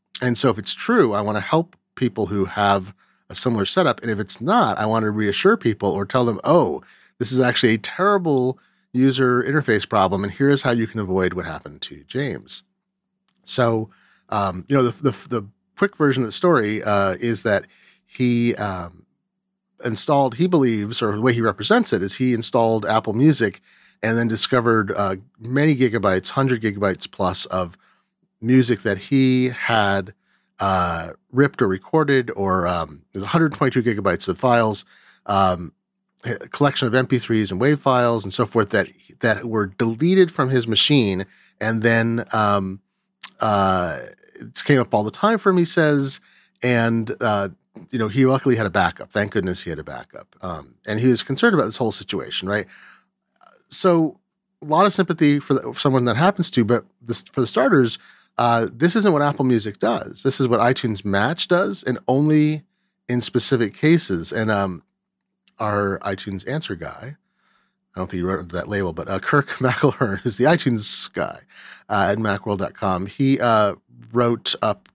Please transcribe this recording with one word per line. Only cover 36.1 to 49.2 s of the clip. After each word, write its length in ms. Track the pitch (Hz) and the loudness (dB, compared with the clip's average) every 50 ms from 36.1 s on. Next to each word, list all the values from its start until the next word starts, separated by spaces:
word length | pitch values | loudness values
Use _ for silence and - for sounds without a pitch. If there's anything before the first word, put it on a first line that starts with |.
| _ _ - | _ _ -10
a 240 | 123 110 - - - | -8 -8 -8 -10 -10
collection 400 | - - 147 139 - - 131 117 | -2 0 0 0 0 0 -2 0
of 60 | 117 | 0
M 100 | 131 127 | 0 0
P 140 | - 131 120 | 0 0 -2
threes 320 | - - 113 110 107 95 95 | 0 0 0 0 0 -2 -2
and 80 | 92 | 0
wav 180 | 123 143 151 143 | 0 0 0 0
files 460 | - 139 127 123 123 117 117 113 101 | 0 0 2 2 2 2 0 -2 -4
and 100 | 98 - | -4 -4
so 100 | - 120 | -4 -4
forth 260 | 104 - 113 104 - | 0 0 0 0 2
that, 180 | - 101 95 - - _ _ - - _ | 0 0 0 -2 -6 _ _ -20 -8 _
that 240 | - 117 107 - 117 | 0 0 0 -2 -4
were 220 | 117 110 110 101 | -4 -2 -2 -2
deleted 640 | 92 - - 120 113 113 113 156 175 190 190 180 160 - | -4 -4 -4 -4 -2 -2 0 0 2 4 4 4 2 2
from 180 | - 135 131 | -2 -2 0
his 160 | 135 123 113 | 0 0 0
machine. 580 | 113 107 - - - 147 139 113 101 95 92 95 - - - _ _ _ - | 0 0 0 2 4 4 4 4 2 0 -2 -4 -8 -12 -20 _ _ _ -6
And 220 | 104 110 113 113 107 | -4 -2 0 2 2
then, 420 | 117 117 113 113 117 117 117 - - - | 4 4 4 2 2 0 -2 -4 -2 0
um, 480 | 110 107 104 101 101 95 95 95 98 _ _ _ _ _ _ _ _ - - _ - | 0 2 2 2 0 -2 -4 -8 -12 _ _ _ _ _ _ _ _ -14 -14 _ -4
uh, 600 | 113 110 104 101 98 95 92 90 90 85 73 62 58 - - _ _ _ - | -2 0 2 2 2 2 2 0 0 -2 -6 -8 -10 -14 -18 _ _ _ -20
it 280 | - - 113 - - - | -20 -20 -10 -8 -4 0
came 160 | - 147 127 | 2 2 2
up 120 | 117 - - | 2 2 0
all 100 | 107 104 | 0 0
the 60 | 107 - | -2 -2
time 260 | - - 214 233 208 | 0 0 0 0 2
for 120 | - 196 | 2 2
him, 60 | 185 | 2
he 80 | 180 170 | 4 2
says, 560 | 165 - 175 156 151 147 143 139 135 - - - _ _ - _ _ _ _ - | 2 2 2 2 2 2 0 0 -2 -4 -6 -10 _ _ -20 _ _ _ _ -2
and, 540 | 123 123 117 117 117 117 117 110 110 - - | 0 2 2 2 2 0 0 -2 -4 -4 -2
uh, 280 | 123 110 104 101 98 95 - - _ _ _ - - - | -2 0 0 0 -2 -4 -8 -12 _ _ _ -20 -14 -8
you 80 | - 117 | -6 -4
know, 100 | 110 104 | -4 -2
he 180 | 98 135 131 | 2 2 4
luckily 300 | 131 135 131 - 139 120 | 4 2 2 2 2 2
had 100 | 113 110 | 2 0
a 40 | 98 | 0
backup. 420 | - 104 90 85 - - - - - | 0 0 0 0 -2 -6 -12 -6 -4
Thank 200 | 107 | -2